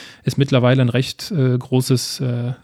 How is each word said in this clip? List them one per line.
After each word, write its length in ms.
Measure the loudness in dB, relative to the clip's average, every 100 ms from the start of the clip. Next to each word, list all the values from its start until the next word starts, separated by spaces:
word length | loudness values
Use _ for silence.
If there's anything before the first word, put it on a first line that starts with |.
| -20 -6
ist 140 | -4 0
mittlerweile 440 | 2 4 4 4
ein 80 | 2
recht, 420 | 0 -2 -8 -6
äh, 260 | 0 0 0
großes, 640 | 0 -2 2 0 -2 -6
äh, 320 | -6 -4 -6 -10